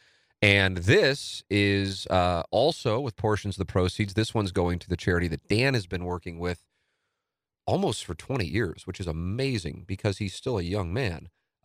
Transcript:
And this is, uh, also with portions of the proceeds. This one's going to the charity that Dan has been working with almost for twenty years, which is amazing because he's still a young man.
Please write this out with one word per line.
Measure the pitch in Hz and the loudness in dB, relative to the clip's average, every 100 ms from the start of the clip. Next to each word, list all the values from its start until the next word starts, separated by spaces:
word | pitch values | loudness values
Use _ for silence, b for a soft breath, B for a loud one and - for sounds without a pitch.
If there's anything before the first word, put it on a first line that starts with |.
| b b b b | b b b b
And | 104 101 95 90 | 6 6 4 2
this | 90 185 151 143 - - - | 4 6 6 2 -4 -12 0
is, | 101 101 98 - 95 - | 2 4 4 0 -4 0
uh, | 92 90 87 - | 2 2 0 0
also | 101 147 - 120 110 | 2 2 0 -2 -2
with | 139 - | -4 -4
portions | 110 104 101 95 | -2 0 -2 -4
of | 90 | -2
the | |
proceeds. | 95 90 - 101 | 0 0 0 -2
This | 95 110 | 0 0
one's | 113 98 | 0 0
going | 92 87 90 | 0 0 0
to | - | -2
the | 87 | -2
charity | - 87 87 | 2 2 0
that | 78 - | -4 0
Dan | 104 135 | 2 4
has | 127 90 | 2 -2
been | 90 87 | -6 -6
working | 90 90 82 | -6 -8 -6
with | 87 87 _ _ _ _ _ _ _ _ _ _ - | -4 -4 _ _ _ _ _ _ _ _ _ _ -2
almost | 156 190 110 - | 2 2 -2 -6
for | 85 | -10
twenty | - 131 85 | -4 -4 -2
years, | 104 95 - - | -2 -2 -6 -10
which | 90 | -8
is | 87 | -6
amazing | 78 90 113 135 117 80 - - | -4 -4 -4 -2 -4 -6 -10 -8
because | 98 107 95 | -4 -2 -2
he's | 101 | -4
still | - 131 110 | -6 -4 -2
a | |
young | 87 101 85 | -2 -2 -2
man. | 104 117 82 - _ _ _ | -2 -4 -6 -12 _ _ _